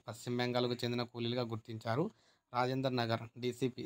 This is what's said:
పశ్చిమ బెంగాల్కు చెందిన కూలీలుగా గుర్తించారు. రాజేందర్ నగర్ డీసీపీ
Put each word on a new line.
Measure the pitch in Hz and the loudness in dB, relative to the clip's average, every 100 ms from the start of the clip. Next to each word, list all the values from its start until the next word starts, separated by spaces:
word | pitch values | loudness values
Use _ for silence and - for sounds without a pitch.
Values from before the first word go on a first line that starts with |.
పశ్చిమ | - 110 - 123 | -8 -8 -2 0
బెంగాల్కు | 123 123 123 123 | 2 4 2 2
చెందిన | 120 120 | 0 0
కూలీలుగా | 117 120 117 123 | -2 -2 -2 0
గుర్తించారు. | 117 113 - 110 117 120 208 - _ _ _ | -2 -4 -6 -6 0 0 0 -4 _ _ _
రాజేందర్ | 120 127 131 135 123 | 2 2 2 2 2
నగర్ | 113 113 113 123 | 2 0 -2 -4
డీసీపీ | 123 117 131 123 | -4 0 -2 -2